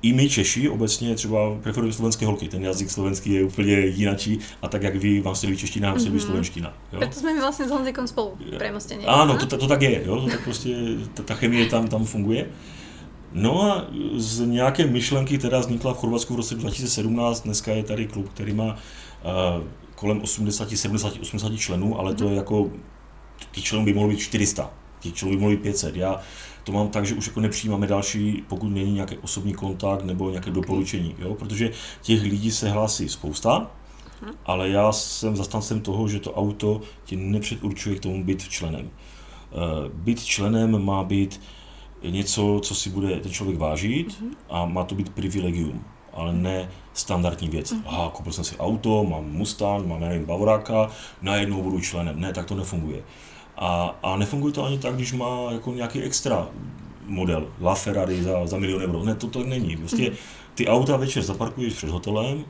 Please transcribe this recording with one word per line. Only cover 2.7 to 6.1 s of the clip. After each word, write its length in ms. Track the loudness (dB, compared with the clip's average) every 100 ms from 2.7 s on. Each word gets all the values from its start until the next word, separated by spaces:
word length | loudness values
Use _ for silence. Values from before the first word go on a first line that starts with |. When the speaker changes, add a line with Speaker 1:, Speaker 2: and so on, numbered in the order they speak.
| -2 -2
Speaker 1:
slovenský 420 | 0 0 0 2
je 100 | 4
úplně 360 | 4 4 6 6
jinačí 600 | 6 4 2 2 0 -2 -2 -8
a 60 | -4
tak, 160 | 0
jak 120 | 0 2
vy, 260 | 4 4
vám 140 | 4 0
se 120 | 0
líbí 100 | 0
čeština, 320 | -2 0 2
nám 100 | 2
se 60 |
líbí 120 | 2